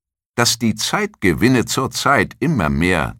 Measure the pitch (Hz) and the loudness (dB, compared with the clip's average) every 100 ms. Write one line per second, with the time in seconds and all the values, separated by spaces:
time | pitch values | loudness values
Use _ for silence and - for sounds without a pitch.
0 | _ _ _ - 117 - 117 - - 185 | _ _ _ -2 -2 0 -2 -2 -2 -4
1 | 208 - 95 67 127 127 - - 131 - | -4 -2 0 2 2 2 0 -4 -4 -2
2 | 131 135 87 - 139 135 76 69 90 87 | 0 2 0 -2 -2 0 0 2 2 0
3 | 60 - | -2 -6